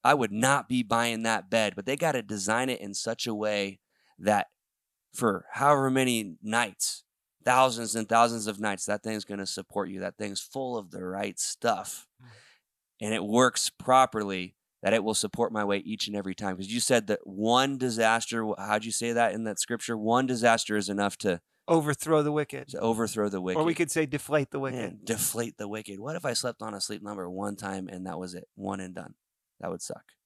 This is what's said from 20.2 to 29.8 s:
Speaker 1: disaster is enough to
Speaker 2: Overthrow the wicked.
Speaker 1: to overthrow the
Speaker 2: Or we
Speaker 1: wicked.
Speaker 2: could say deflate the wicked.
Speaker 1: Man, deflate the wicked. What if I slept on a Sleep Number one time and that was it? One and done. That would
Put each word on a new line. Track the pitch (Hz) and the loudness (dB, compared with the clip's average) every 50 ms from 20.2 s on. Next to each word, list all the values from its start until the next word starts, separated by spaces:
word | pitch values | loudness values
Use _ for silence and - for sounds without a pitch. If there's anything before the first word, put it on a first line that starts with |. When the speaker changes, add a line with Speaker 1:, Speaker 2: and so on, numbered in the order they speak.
| 131 | 4
Speaker 1:
disaster | 127 127 113 113 117 113 113 - - 107 | 2 0 4 6 6 6 6 2 0 -2
is | 107 98 98 | -2 0 -2
enough | 101 101 101 101 - _ | 0 0 0 0 -2 _
to | - 101 87 87 _ _ _ _ _ - | 0 0 0 0 _ _ _ _ _ 2
Speaker 2:
Overthrow | 170 165 147 151 143 - - 156 160 151 | 2 2 4 2 -2 -2 0 2 4 4
the | 147 151 | 4 2
wicked. | 147 151 147 - - 135 131 - | 0 0 -2 -4 -8 -12 -12 -8
Speaker 1:
to | 135 - | -6 0
overthrow | - 113 113 107 117 104 98 110 104 104 | 0 0 2 2 0 -2 0 0 0 0
the | 98 95 | 0 -2
Speaker 2:
Or | |
we | 90 92 92 | -2 0 0
Speaker 1:
wicked. | 156 156 170 160 | 2 2 0 2
Speaker 2:
could | - 170 139 | 0 -2 0
say | - 160 156 | 0 -2 0
deflate | 135 131 143 - - 147 151 135 - | 0 -2 -6 -4 0 0 0 0 0
the | - 139 | -4 -4
wicked. | 135 135 127 123 | -4 -4 -4 -4
Speaker 1:
Man, | 110 92 87 107 - | -6 -6 -8 -10 -4
deflate | - 113 104 - - - 113 117 117 - _ | -4 -2 0 0 -2 -2 -2 -4 -6 -6 _
the | 104 101 | -8 -8
wicked. | 104 107 107 104 98 98 | -8 -8 -8 -10 -14 -10
What | 107 143 160 | -10 -8 -8
if | 170 165 | -4 -4
I | 139 117 | -2 -2
slept | - - 123 117 _ | -2 -2 -4 -6 _
on | 110 110 104 | -10 -10 -8
a | 101 | -8
Sleep | - - 107 - | -6 -8 -8 -10
Number | 104 104 104 98 90 87 | -8 -10 -8 -8 -8 -8
one | 92 95 101 101 101 | -6 -4 -4 -4 -6
time | 95 98 98 95 95 95 90 | -6 -8 -8 -6 -6 -8 -8
and | 95 92 92 | -10 -10 -8
that | 92 82 87 | -8 -8 -8
was | 92 90 90 | -10 -10 -10
it? | 90 95 _ _ | -14 -16 _ _
One | - 98 98 98 95 | -10 -8 -8 -6 -6
and | 92 92 90 | -8 -10 -12
done. | 90 82 - - _ _ _ _ _ _ _ _ _ | -12 -14 -14 -18 _ _ _ _ _ _ _ _ _
That | - 87 | -8 -8
would | 90 - | -6 -6